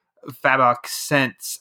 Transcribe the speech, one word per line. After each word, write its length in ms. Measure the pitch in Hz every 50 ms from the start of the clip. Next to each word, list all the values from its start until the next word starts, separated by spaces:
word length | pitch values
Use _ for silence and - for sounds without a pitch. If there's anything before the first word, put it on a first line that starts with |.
| _ _ _ _ - 143
Fabok 580 | 127 - - 135 131 131 127 123 123 - -
sent 720 | - - - - - 151 139 131 120 - - - - - -